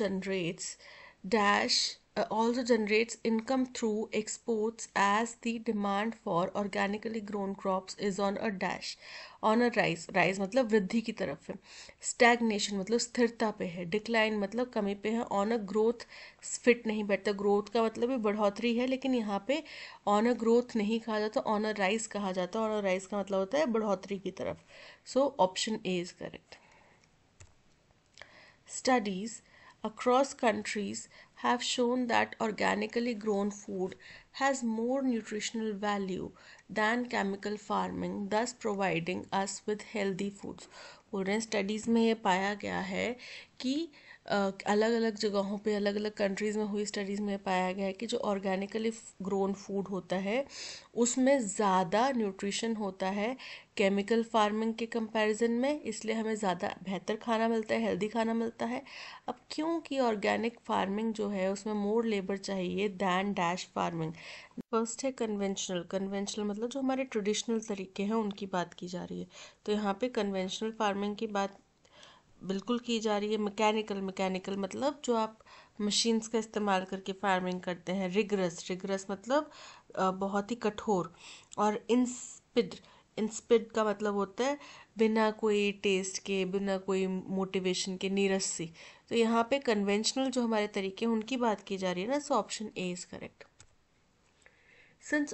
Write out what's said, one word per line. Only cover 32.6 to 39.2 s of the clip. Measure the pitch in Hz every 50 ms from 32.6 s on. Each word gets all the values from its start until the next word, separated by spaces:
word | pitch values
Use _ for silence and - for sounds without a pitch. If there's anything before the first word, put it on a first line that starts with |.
| 202 190 190 202 214 214 - 233 233 247 240 208 208
grown | 220 208 196 202 208
food | 202 - - - 202 185 185 190 - - - - - - - _ - -
has | 269 277 277 262 247
more | 226 220 220 226 240 262 277
nutritional | 262 262 240 220 214 - 220 208 208 - - 226 220 220 208 196
value | 208 208 202 202 196 190 180 - - - - - - - - - - - 185
than | 220 214 214 233 247 247 240 233
chemical | 214 196 196 196 196 - 208 208 208 - -
farming, | 208 196 185 185 185 180 175 175 190 202 208 190
thus | 208 214 240 240 -
providing | - - 220 202 190 196 180 165 170 165 185 180 202